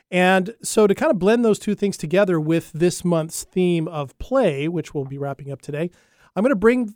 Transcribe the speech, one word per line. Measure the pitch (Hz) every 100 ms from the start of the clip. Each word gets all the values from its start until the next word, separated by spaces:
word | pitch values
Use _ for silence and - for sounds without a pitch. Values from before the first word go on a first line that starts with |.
| _
And | 180 185 190 185 -
so | - - 208
to |
kind | 196 302
of | 226
blend | 185 240
those | 233 202
two | -
things | 196 202 -
together | 160 185 202 165
with | 151 165 -
this | 151 175 170
month's | 175 170 160 -
theme | - 190 180 170 160
of | 160 139 _
play, | - 269 214 139 156
which | 170 151
we'll | 151 135
be | 139
wrapping | 139 139 139
up | 135
today, | - 147 175 - _ _ _ -
I'm |
gonna | 233
bring | 220 214 254 226